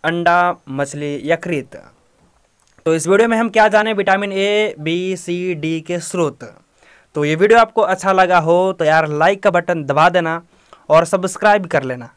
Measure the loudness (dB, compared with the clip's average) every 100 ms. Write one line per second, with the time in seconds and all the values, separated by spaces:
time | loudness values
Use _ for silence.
0 | -4 0 2 2 0 -4 -10 -8 -6 -6
1 | -8 -8 -4 -4 -4 -8 -8 -20 -20 _
2 | _ _ _ _ _ _ _ _ -2 -2
3 | 2 2 2 2 0 2 4 4 0 -2
4 | 0 0 0 -2 0 0 0 -4 -4 -4
5 | -4 -6 -6 -6 -4 -6 -6 -6 -6 -8
6 | -6 -4 -4 -4 -20 -20 _ _ _ _
7 | _ -4 -2 0 4 4 4 0 -2 0
8 | 0 2 4 2 4 2 2 0 2 2
9 | 0 0 0 2 0 0 -2 -6 -2 2
10 | 2 2 -2 -6 _ _ _ -20 2 2
11 | 4 -2 -4 0 2 2 0 -4 -4 -10
12 | -12